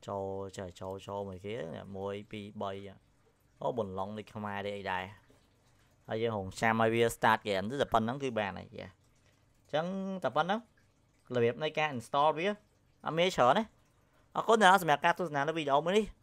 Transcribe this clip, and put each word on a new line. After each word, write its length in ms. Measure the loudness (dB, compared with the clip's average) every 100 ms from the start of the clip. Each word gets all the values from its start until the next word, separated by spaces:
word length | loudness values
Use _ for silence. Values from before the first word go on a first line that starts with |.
Cho, 460 | -8 -6 -6 -8 -10
trời, 200 | -10 -12
cho, 240 | -10 -10 -10 -8
cho 160 | -8
mười 160 | -8 -10
kia 240 | -10 -8 -8
nè, 100 | -10
mua 320 | -12 -8 -6
A 40 | -8 -10
P 260 | -12 -12 -8
bay 320 | -8 -8 -12
ạ. 60 | -20 _ _ _ _ _ _
Ô, 140 | -4
buồn 240 | -2 -4 -4
lòng 200 | -6 -8
đi 60 | -10
không 120 | -8
ai 180 | -6 -4
đây 200 | -6 -6
đây. 280 | -4 -4 -4 -12 _ _ _ _ _ _ _ _ -8
Ở 80 |
dưới 140 | -2 -2
hồn 220 | -2 -6
Sam 300 | -2 2 4
ai 80 | 4
bia 180 | 4 2
start 340 | 4 4 4
kìa, 120 | 2
anh 140 | -2 -2
rất 80 | -2
là 80 | 2
phân 160 | 2 0
nắng 120 | -4
thứ 120 | -4
ba 220 | -2 -4
này, 140 | -6 -14
dạ. 180 | -14 -16 _ _ _ _ _ _ _ _
Chẳng 460 | -4 -4 -6 -8 -4
tập 100 | -2
phân 120 | 0 0
đó. 140 | -2 -4 _ _ _ _ _ _
Là 120 | 2
việc 160 | 2 2
này 140 | -4
ca 200 | -2 -2
install 460 | -2 -2 2 4 4
bia. 180 | -2 -4 _ _ _ _
Anh 160 | -6 0
mới 140 | 0
sợ 240 | 4 6
đấy. 100 | 6 2 _ _ _ _ _ _
À, 100 | -6 4
có 100 | 6
nào 220 | 8 6
sẽ 60 |
mẹ 120 | 4 2
ca 160 | 4
tôi 180 | 2 -2
nào 140 | -2
nó 80 | -2
video 280 | -2 2 2
mới 140 | 4
đi. 140 | 2 0 -8